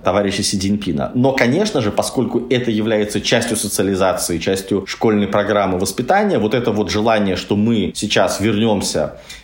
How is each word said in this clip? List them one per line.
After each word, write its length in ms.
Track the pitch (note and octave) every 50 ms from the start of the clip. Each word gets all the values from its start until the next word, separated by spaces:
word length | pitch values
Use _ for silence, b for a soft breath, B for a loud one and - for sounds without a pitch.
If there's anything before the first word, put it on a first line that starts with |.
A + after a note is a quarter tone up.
| -
товарища 360 | F#2 F#2 G#2 G2+ G2 F#2+ -
Си 160 | G2 - G#2
Цзиньпина. 540 | G2 F#2+ G2 G#2 G#2 - F2+ D2 C#2+ C2+ - -
Но, 180 | B2+ B2 C3+ -
конечно 480 | - B2 A#2+ C3+ F3+ G#3+ G#3 - C#3
же, 100 | A2 G2+
поскольку 560 | - A2 G#2 - - C3 A#2 G#2 - A#2+ - -
это 220 | C3+ A#2+ B2 A#2+
является 480 | A2 G#2+ G#2+ A2+ A2 G#2+ G#2 G#2 - G2+
частью 380 | - - C3 A#2 A#2 - A2
социализации, 800 | G#2 - G2+ - - F#2+ G2 G2 F#2 F#2+ F#2 F2+ - - - E2+
частью 480 | D#2+ - G2 F#2+ F#2+ - - G#2 F#2+ G2
школьной 420 | - - - - A2+ G#2+ G#2 G2+
программы 520 | G2 G#2+ G#2 G2+ G#2+ G#2 G#2 G2 F#2+ F#2 F2+
воспитания, 600 | G2 - - - B2 - F#3 G3+ G#3+ G3+ E3+ A#2
вот 140 | G#2 G#2+ B2+
это 180 | B2 A#2 A#2
вот 180 | G2+ G#2 G#2 F2
желание, 460 | F2+ G#2 G#2+ A#2 A2+ G#2+ G2+ F#2+ F2+
что 220 | - - - G#2
мы 340 | G#2 G#2+ A#2 A#2 G#2 F#2+ E2 -
сейчас 460 | - G#2+ G#2 - A2+ G2 F2 - -
вернёмся, 800 | G2 A2+ G#2 G2+ A2+ A2+ G#2 F#2+ - - - E2 D2 - B B B B B B